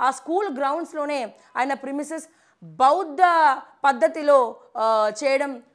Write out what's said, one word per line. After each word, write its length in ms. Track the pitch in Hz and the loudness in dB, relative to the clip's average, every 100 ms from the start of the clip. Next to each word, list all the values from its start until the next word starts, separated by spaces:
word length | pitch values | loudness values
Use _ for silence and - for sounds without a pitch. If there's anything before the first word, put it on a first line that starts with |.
ఆ 100 | 262 | -2
స్కూల్ 480 | 262 - 349 403 254 | -2 -4 -4 -4 -4
గ్రౌండ్స్లోనే 760 | 277 320 320 311 294 285 214 - _ - | -4 -4 -6 -8 -6 -6 -8 -12 _ -4
ఆయన 160 | 262 | -4
ప్రిమిసెస్ 520 | 269 277 285 302 320 - _ _ _ | -4 -6 -8 -8 -10 -14 _ _ _
బౌద్ధ 560 | 165 160 262 339 339 285 359 339 302 262 - _ | -12 0 2 2 -2 2 4 4 4 2 -6 _
పద్ధతిలో, 720 | 277 247 320 320 294 277 233 - _ 233 | 0 2 0 0 4 4 4 -4 _ -2
ఆ, 340 | 220 220 214 214 | 0 2 0 -2
చేయడం 380 | 277 269 277 247 - | 0 0 -2 -8 -18